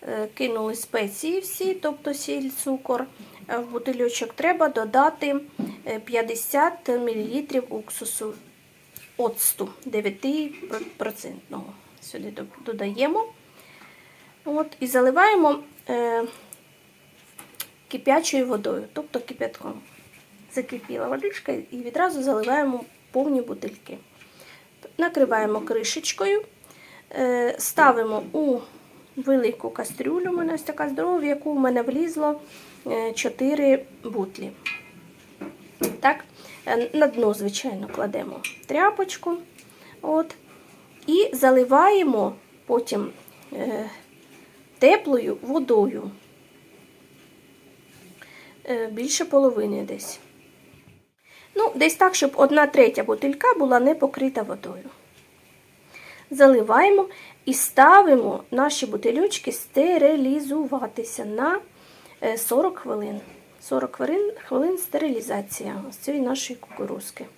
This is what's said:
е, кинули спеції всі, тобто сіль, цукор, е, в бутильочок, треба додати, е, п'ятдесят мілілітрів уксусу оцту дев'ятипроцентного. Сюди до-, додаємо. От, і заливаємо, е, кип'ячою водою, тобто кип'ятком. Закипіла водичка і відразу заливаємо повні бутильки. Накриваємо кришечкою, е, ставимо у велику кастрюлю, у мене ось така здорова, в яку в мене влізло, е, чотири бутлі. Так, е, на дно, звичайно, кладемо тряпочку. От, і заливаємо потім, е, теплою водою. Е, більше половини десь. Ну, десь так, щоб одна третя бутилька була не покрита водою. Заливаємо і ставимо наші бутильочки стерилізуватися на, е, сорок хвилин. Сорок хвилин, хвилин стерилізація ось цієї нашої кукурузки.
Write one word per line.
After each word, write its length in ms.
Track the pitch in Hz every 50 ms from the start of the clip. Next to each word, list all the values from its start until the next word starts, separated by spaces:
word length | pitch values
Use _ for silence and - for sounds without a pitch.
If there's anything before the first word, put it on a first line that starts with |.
| -
е, 260 | - 233 220 214 214 -
кинули 400 | - 262 247 226 220 220 220 220
спеції 640 | 226 - - - 226 208 202 202 - - 311 349 392
всі, 340 | 381 - - - 370 381 381
тобто 400 | 370 - 302 294 294 - 294 285
сіль, 360 | 285 - - 285 285 269 269
цукор, 560 | 269 - - 277 269 262 - - 254 240 262 262 - - 202 - - - - -
е, 100 | 220 233
в 120 | 240 240
бутильочок, 600 | 233 233 233 269 262 240 247 240 240 - 254 233 -
треба 360 | - 349 330 359 339 320 302
додати, 680 | 277 233 220 220 208 254 277 311 311 - - 285 277 277 285 - - - - - - - -
е, 120 | - 220 220
п'ятдесят 920 | 220 - 240 233 226 226 233 226 - - - 277 294 339 339 - - -
мілілітрів 760 | 247 240 240 233 226 220 214 220 233 277 294 294 - 262 247 -
уксусу 680 | 220 220 214 - - - 233 214 - - 220 220 202 - - - _ _ _ _ _ _ _ _ _ - - - -
оцту 520 | - 247 226 226 - - - - - 196 196 - - -
дев'ятипроцентного. 1900 | 262 220 208 214 202 196 196 - 269 285 311 302 294 294 - - - 226 220 - - - - 220 220 208 - - - 185 190 - - 190 196 190 - 202 - - - - -
Сюди 300 | - - - - 196 208
до-, 140 | 208 208 - - - - -
додаємо. 600 | 233 226 202 202 202 202 220 262 294 339 427 466 466 - - _ - _ - - - - - - - - - - - - _ - - - _ _
От, 320 | 311 294 302 311 302 - -
і 60 | -
заливаємо, 720 | 247 254 254 247 262 262 320 381 427 427 381 330 302 285 285 - - - - - -
е, 360 | 247 240 240 233 233 233 233 226 - - - - - - _ _ _ _ _ _ _ _ _ _ _ _ - - - - - - - - - - _ _ _ _
кип'ячою 580 | - 254 - - 269 311 320 - - 269 254
водою, 380 | 247 247 208 208 214 202 185 214 - -
тобто 280 | - 302 - - 254
кип'ятком. 600 | - - - - - 113 - - - - - - - - - - - - - - - _ - - - - -
Закипіла 540 | 262 247 - 262 233 214 - 247 - - 240
водичка 440 | 262 277 269 403 403 - - - 269
і 240 | - - - -
відразу 460 | 247 240 240 240 294 349 370 330 294 262
заливаємо 640 | 269 262 214 214 175 262 294 294 277 254 247 - - _ _ _ _
повні 300 | - 254 277 302 277 262
бутильки. 580 | 233 240 208 202 - 208 - - _ - - - - _ _ _ - - _ - - - - - _ _ _ _ - - - -
Накриваємо 640 | 330 349 339 320 269 247 233 220 214 214 214 214
кришечкою, 800 | - - 240 226 220 - - 320 320 - - - 392 392 403 415 427 - _ _ _ - - - - - - - - _
е, 440 | - - 262 254 247 247 240 240 - -
ставимо 640 | - - - - 311 277 247 233 226 220 214 214 - 214 -
у 280 | 302 302 285 254 233 - - - - - - - - - _ -
велику 540 | - 254 269 269 262 240 220 240 - - -
кастрюлю, 600 | - - 233 - - - - - 311 359 359 370
у 60 | 359
мене 180 | 349 339 320 330
ось 80 | 311 311
така 260 | - 302 - 302 285
здорова, 300 | 269 277 320 349 359 349
в 60 | 294
яку 280 | 285 285 285 294 311 302
в 60 | 277
мене 240 | 262 254 247 247 233
влізло, 580 | 269 254 285 330 339 330 311 302 294 302 294 - - - - - - - - -
е, 260 | - 226 226 226 226 220
чотири 720 | - - 240 - - 254 269 294 302 285 277 269 269 - - - - -
бутлі. 460 | 233 208 226 190 190 - - 196 - - - - - - - - - - - - - - - - - - - - - - - - - - - - - - -
Так, 240 | - 262 302 - - - - - - - - - -
е, 240 | - 220 233 240 240 -
на 140 | 302 302
дно, 280 | 277 233 233 240 214 208
звичайно, 540 | 202 202 202 202 - - 269 208 190 202 208 -
кладемо 460 | - 233 208 202 214 190 - - - - - - - -
тряпочку. 720 | - 269 302 359 403 427 415 392 381 - - - 349 339 349 - - - - - - - - - - - - -
От, 320 | 320 311 311 330 320 - - - - - - - - - - - - - - -
і 240 | - 302 359 415 508 -
заливаємо 1000 | 254 269 262 262 262 247 247 269 285 330 392 415 392 370 294 240 156 143 131 - - - _ _ - _
потім, 440 | - 165 151 - - - 208 - - - - - - - - - - 277
е, 380 | 269 - 247 220 214 220 220 - - - - _ - - - - - - - _ - - _ _ -
теплою 580 | - 269 381 - - 302 277 240 226 - - - -
водою. 680 | 233 269 330 269 247 247 214 202 - 226 - - 196 - - - - - - - _ _ - - - - - - _ _ _ - - - - - - _ _ _ _ _ _ _ - - _ - _ - - - 185 180 - - - - - - - - _ _ -
Е, 180 | 254 233 226
більше 380 | 220 220 214 240 294 - - 349
половини 580 | - - 277 277 262 233 214 214 208 202 202 -
десь. 380 | - 208 - - - - - - - _ - - - _ _ _ - - - _ - - _ _ _ _ _ _ _ - - - - _
Ну, 180 | 403 440 453 -
десь 200 | 262 294 320 320
так, 200 | - 381 370 370
щоб 180 | - 294 269 277
одна 320 | - 277 277 285 302 294
третя 380 | 285 294 285 254 226 - - 220
бутилька 500 | 220 220 214 - 277 277 285 - 494 494
була 260 | - 285 269 254 240
не 140 | 247 269 320
покрита 480 | 320 - 269 - - 269 269 269 240 214
водою. 480 | 202 - 202 - 185 185 180 190 269 - - - _ _ - - _ _ _ _ _ _ _ _ _ _ _ _ - - - - - - - - _
Заливаємо 800 | 285 262 277 269 269 240 220 214 220 247 330 403 403 392 392 381 - - - - - _ _
і 100 | - 262
ставимо 880 | 262 - - - - 269 302 359 403 403 339 285 254 220 - - - - -
наші 360 | - 247 269 294 294 - -
бутильочки 680 | 220 214 208 - 233 233 277 359 403 - - - - -
стерилізуватися 1700 | - - - - 269 277 349 359 330 285 285 311 302 262 262 269 302 285 269 277 302 311 254 277 262 240 208 - - 226 - - - 226
на, 360 | 208 208 220 254 311 349 403 370 - _ - - - - - - - - _ -
е, 160 | - 220 226
сорок 400 | 220 - 226 254 330 370 - -
хвилин. 420 | - 254 226 214 208 208 208 208 - - - - - _ _ -
Сорок 360 | - - 269 262 254 254 -
хвилин, 360 | - 262 262 311 381 415 403 427 - -
хвилин 340 | - 262 254 277 339 370 359
стерилізація 1040 | - - - 294 311 302 254 226 - - 226 202 202 - - - 226 202 202 196 196 -
ось 80 | -
цієї 260 | - - - 285 294 262
нашої 360 | 247 262 269 - - 247 240
кукурузки. 680 | - - - - 202 196 - 196 202 - - - 240 - -